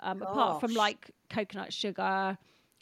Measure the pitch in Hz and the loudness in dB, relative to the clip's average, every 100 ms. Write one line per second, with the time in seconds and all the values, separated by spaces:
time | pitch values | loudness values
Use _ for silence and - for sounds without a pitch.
0 | - 196 - 302 226 156 233 226 208 - | -6 -4 -2 2 2 2 0 2 2 0
1 | - - - - 208 202 190 - 208 180 | -10 -20 -8 -4 -4 -6 -8 -4 -4 -2
2 | 190 190 190 190 _ _ _ _ | 0 2 0 -2 _ _ _ _